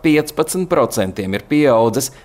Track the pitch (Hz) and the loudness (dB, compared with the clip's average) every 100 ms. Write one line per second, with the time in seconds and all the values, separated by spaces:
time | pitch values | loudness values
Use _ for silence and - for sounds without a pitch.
0 | 160 151 151 - 156 185 175 160 139 - | 0 2 0 -4 -4 -4 -2 0 0 -2
1 | 95 92 95 101 - 147 143 113 117 107 | -4 -4 -6 -6 -2 2 4 4 2 0
2 | - - | -4 -10